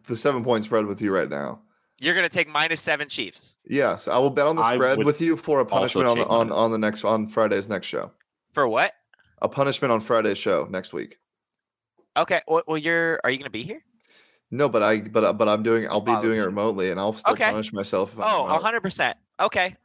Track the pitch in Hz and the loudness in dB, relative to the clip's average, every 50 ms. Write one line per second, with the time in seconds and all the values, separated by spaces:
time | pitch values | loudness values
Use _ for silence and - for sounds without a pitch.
0 | _ - 120 113 - 117 120 123 117 127 117 110 107 107 120 110 104 104 98 98 | _ -8 -6 0 0 0 0 0 0 0 0 0 0 2 2 2 2 0 -4 -4
1 | 110 101 95 92 71 69 71 71 71 64 62 - _ _ _ _ _ _ _ _ | -2 0 2 0 0 0 -4 -6 -6 -6 -8 -10 _ _ _ _ _ _ _ _
2 | 123 156 175 190 185 165 - 180 160 151 151 147 156 165 165 151 - 165 151 143 | -2 0 0 0 0 0 0 -2 -2 0 0 -2 0 0 -2 -4 -2 -2 -2 -2
3 | 147 139 - - 113 90 - - - - - _ _ - 120 139 135 107 87 101 | -2 -6 -6 -8 -8 -8 -10 -16 -20 -20 -20 _ _ -2 0 2 2 2 0 -2
4 | - - 87 123 135 139 127 143 143 151 160 160 113 117 123 127 127 131 135 143 | -4 0 2 2 2 2 2 2 2 2 2 2 2 2 2 2 2 2 2 2
5 | 143 147 147 - 165 165 160 151 - 160 147 139 123 107 - - - 127 - 95 | 2 2 2 2 0 0 0 0 0 0 2 2 2 2 2 0 0 0 0 2
6 | 90 120 117 117 113 - 110 117 113 110 76 98 113 113 113 110 107 107 107 - | 2 2 2 2 2 2 2 2 2 2 2 0 2 2 2 0 0 -2 -2 -2
7 | - 101 110 110 107 107 - 120 110 107 101 95 95 107 104 92 - - - 64 | 0 0 0 0 -2 -2 0 0 2 2 2 0 -2 -2 -6 -6 -6 -6 -6 -8
8 | 50 - - _ _ _ _ _ _ _ _ 151 139 117 110 127 170 202 - _ | -8 -8 -14 _ _ _ _ _ _ _ _ 0 0 2 2 2 0 0 -2 _
9 | _ _ _ _ _ _ _ _ - 113 - 139 139 139 131 - 147 131 117 110 | _ _ _ _ _ _ _ _ -4 -4 0 0 0 0 0 0 0 0 0 0
10 | 107 - 123 113 107 104 98 - - 107 92 78 69 - 95 92 - - - 73 | 2 2 2 2 2 2 -2 -2 0 0 0 0 0 -2 -6 -8 -8 -8 -10 -10
11 | 58 - - _ _ _ _ _ _ _ _ _ _ _ _ _ _ _ _ _ | -10 -10 -14 _ _ _ _ _ _ _ _ _ _ _ _ _ _ _ _ _
12 | _ _ _ 147 165 - 185 165 - - 160 151 - - 160 156 147 165 170 165 | _ _ _ -2 0 2 0 -2 0 0 0 0 0 0 -4 -2 0 0 0 2
13 | 165 165 165 - - 123 131 131 143 131 101 110 123 175 233 320 - _ _ _ | 2 0 -2 0 0 -2 -2 -2 -6 -8 -8 -8 -8 -8 -12 -14 -16 _ _ _
14 | _ _ _ - _ _ _ _ _ _ 113 127 147 135 113 113 104 107 110 107 | _ _ _ -20 _ _ _ _ _ _ -2 0 0 2 4 4 4 4 2 2
15 | 104 107 110 117 110 92 104 104 113 107 104 107 107 117 117 113 107 - - 107 | 0 0 2 4 4 4 4 2 2 2 2 2 2 2 2 2 2 0 -2 -2
16 | 107 123 117 107 110 113 113 110 104 90 98 101 104 113 104 95 92 95 87 92 | 0 0 0 2 2 0 0 0 0 -2 -2 0 -2 -2 0 0 -2 -2 -2 -2
17 | 98 107 110 - - 214 240 - 220 214 107 107 110 214 - 196 196 - - 95 | -2 -4 -4 0 0 -2 0 2 0 0 0 -2 -6 -6 -6 -6 -4 -2 -2 -2
18 | - 202 - 110 - 220 208 165 131 - 156 160 175 220 233 226 - 190 - - | -2 -2 -4 -4 -2 0 0 0 0 0 0 0 0 0 -2 -2 -4 -4 -2 -2
19 | 147 120 - - _ _ _ - 185 214 - 196 180 185 185 _ _ | -2 -2 -2 -6 _ _ _ -2 -2 0 2 0 -2 -2 -4 _ _